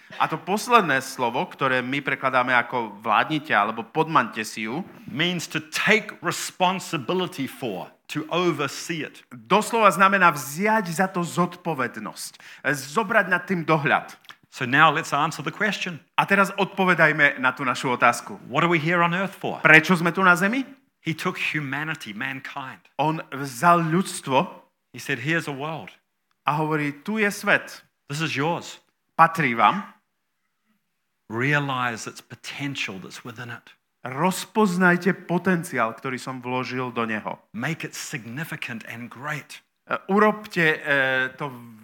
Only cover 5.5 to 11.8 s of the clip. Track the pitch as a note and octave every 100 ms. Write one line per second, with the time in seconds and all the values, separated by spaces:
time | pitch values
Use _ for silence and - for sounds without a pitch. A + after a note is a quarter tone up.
5.5 | D#3+ - - - G#3+ G#3+ - E3+ - -
6.5 | - F3+ F#3 - E3 A#2 F3+ F3+ - C3
7.5 | - B2+ F#2 D#2+ _ - D3 D#3 E3 F3+
8.5 | D3 C3+ - - E3+ C3 - _ C3 A2
9.5 | G3 G#3 A#3 G#3 E3+ G3 G3+ F3+ D3 C3
10.5 | D3 G#3 A3 F3 E3 F#3+ F3+ E3+ C3 F3
11.5 | - E3+ C#3+